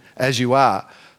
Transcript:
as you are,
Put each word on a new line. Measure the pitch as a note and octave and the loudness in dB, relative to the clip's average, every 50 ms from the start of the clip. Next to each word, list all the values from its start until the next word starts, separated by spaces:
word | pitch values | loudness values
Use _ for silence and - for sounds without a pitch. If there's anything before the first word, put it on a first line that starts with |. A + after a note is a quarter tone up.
| _ - _ | _ -20 _
as | - B2+ C3+ C3 A2+ | -6 -4 -4 -2 -2
you | B2+ A#2+ B2+ | -2 0 2
are, | C3+ C3+ A#2+ G2 F#2 - - - - - - _ | 2 4 2 2 -2 -6 -10 -18 -20 -20 -20 _